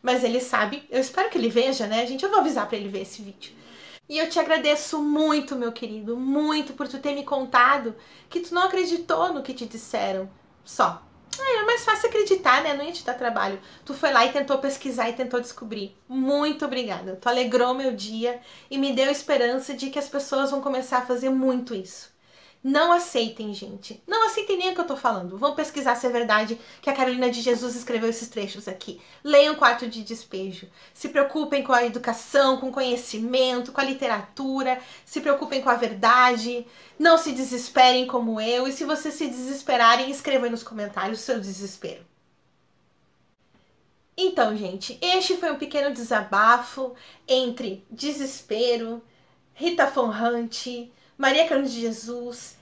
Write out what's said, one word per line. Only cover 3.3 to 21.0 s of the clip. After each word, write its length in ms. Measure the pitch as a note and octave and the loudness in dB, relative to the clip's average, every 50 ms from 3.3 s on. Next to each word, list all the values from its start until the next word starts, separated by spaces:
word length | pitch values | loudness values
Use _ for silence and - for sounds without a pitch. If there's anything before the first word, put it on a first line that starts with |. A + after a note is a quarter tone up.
| G3 - - - - - - - - - - - - - _ _ | -18 -18 -20 -20 -20 -20 -20 -20 -20 -20 -20 -20 -20 -20 _ _
E 100 | D4 D#4 | -4 -2
eu 120 | D#4+ D#4+ | -2 0
te 100 | - E4+ | 0 0
agradeço 640 | D#4+ E4 D#4+ D#4+ - D4 D4 D4 - - - D#4 | 2 2 2 2 4 2 2 2 0 -4 -4 -2
muito, 560 | D4 D4 D4 D4+ D#4 D#4 D4+ D4+ C#4 - C#4+ B3+ | 0 2 2 2 4 4 4 2 0 -2 -6 -4
meu 160 | A#3+ A#3 A#3 | -4 -4 -6
querido, 420 | - - A3 G#3+ A3 G#3 G#3+ A#3 | -6 -10 -10 -10 -10 -8 -6 -6
muito 580 | A#3+ B3+ C4+ C#4 D4 D4+ D4+ D#4 D#4 C#4+ - - | -4 -2 0 0 2 2 2 0 -2 -2 -4 -6
por 140 | - D4 - | -8 -8 -8
tu 120 | - C4+ | -8 -6
ter 140 | - D4 C#4+ | -4 -4 -4
me 100 | C#4+ C#4 | -4 -4
contado 720 | - D4 C4+ C4 B3+ - B3 B3 C4 C#4+ C#4+ A#3 A3+ A3 - - - - - - _ | -4 -2 -2 -2 2 4 6 6 6 6 4 0 -4 -8 -8 -18 -20 -20 -20 -20 _
que 100 | - F4 | -8 -8
tu 140 | F4 - E4+ | -6 -2 0
não 100 | F4 F4+ | 0 2
acreditou 720 | F#4 F#4 F#4 F4+ - E4+ E4+ E4+ - E4 D#4+ E4+ F4+ E4 | 2 2 0 0 0 -2 -4 -2 -2 0 0 2 0 0
no 100 | C#4+ C4+ | -4 -6
que 100 | - B3 | -8 -10
te 120 | - A#3+ | -10 -10
disseram 640 | A3+ - A3 - - - G#3+ G3+ G3 F#3+ F#3+ F#3+ G3 - - _ _ _ _ _ | -12 -12 -14 -12 -6 -4 -4 -2 -2 -2 -4 -6 -8 -12 -20 _ _ _ _ _
só. 380 | - - - A3 E3+ E3+ - - - _ - _ - - - | -18 -2 0 0 0 0 -6 -16 -20 _ -20 _ -14 -10 -4
Ah, 220 | C5+ C5+ B4 A4 | 0 0 2 2
é 20 | G#4 | 2
mais 200 | G#4+ A#4+ A4+ - | 2 0 0 2
fácil 260 | - G#4+ G#4+ - A#4 | 0 0 2 0 0
acreditar, 520 | - G#4+ G#4 - G4 F#4+ - - B3 C#4 | 2 2 4 4 2 2 4 4 4 4
né? 140 | D#4 D#4 C#4+ | 4 0 -2
Não 100 | C#4 C#4+ | -2 -4
ia 60 | D#4+ | -8
te 120 | E4+ - - | -8 -8 -6
dar 120 | - B3 | -6 -6
trabalho. 440 | B3 B3+ A#3+ A3 G3+ G3 G3 G3 F#3+ - - - - - | -2 -4 -2 -2 0 -2 -2 -4 -8 -12 -18 -20 -20 -14
Tu 100 | - C#4 | -12 -8
foi 180 | - - D4 | -2 0 4
lá 120 | C#4 C4 B3+ | 4 6 4
e 80 | C4 | 4
tentou 280 | C4 C#4+ C#4 C#4 C#4 C4+ | 2 -2 0 0 0 0
pesquisar 500 | C#4 C#4 C#4 - - C#4 A#3+ A#3+ A3+ A#3 | 0 -2 -4 -4 -6 -8 -2 -2 -2 -2
e 40 | A#3 | -2
tentou 260 | A#3+ B3+ A#3+ B3+ B3 | -4 -6 -4 -2 -4
descobrir. 580 | A#3+ - - - - A3 A3 G#3+ G3 G3 - _ _ _ | -4 -4 -12 -14 -12 -10 -8 -8 -8 -10 -12 _ _ _
Muito 560 | B3+ C4+ C4 C4 C#4+ C#4+ D4 D4+ D4 D4+ D4+ | -4 -2 0 2 2 2 2 0 0 -2 -4
obrigada. 520 | C#4+ B3+ B3+ B3 G#3+ F#3 E3 F#3 F#3+ F#3 | -4 -2 -4 -4 -4 -6 -6 -8 -10 -12
Tu 120 | F#3 - B3 | -2 0 0
alegrou 460 | B3 B3+ B3+ A#3 G#3+ B3 A#3+ B3 B3+ | 2 2 2 2 4 4 4 4 2
meu 220 | C4 C4+ C4 A#3 | 0 0 -2 -2
dia 440 | G3+ G3 G#3+ A3 A3+ A3+ A#3+ B3 A#3+ - - - - - _ | -4 -8 -8 -6 -4 -4 -4 -4 -4 -12 -20 -20 -20 -16 _
e 80 | C4+ C#4 | -4 -2
me 160 | C4+ C#4 B3+ | -2 0 2
deu 160 | A#3 C4 C#4 | 2 2 2
esperança 640 | C#4+ C#4+ - - D4 B3+ A#3+ A#3+ B3+ C4 C4 - C#4+ | 0 -2 0 0 2 2 2 2 0 -2 -4 -6 -8
de 160 | - C#4 C4+ | -8 -8 -6
que 80 | - D4 | -4 -6
as 120 | C#4 - | -6 -4
pessoas 420 | - C#4+ C#4 - C#4 C4+ C#4 C4+ | -6 -6 -4 -2 0 0 0 0
vão 100 | C4+ C#4 | 0 -2
começar 380 | C4+ C#4 C4 B3+ C4 - C4+ | -2 -2 -2 -4 -4 0 -2
a 60 | B3+ | -2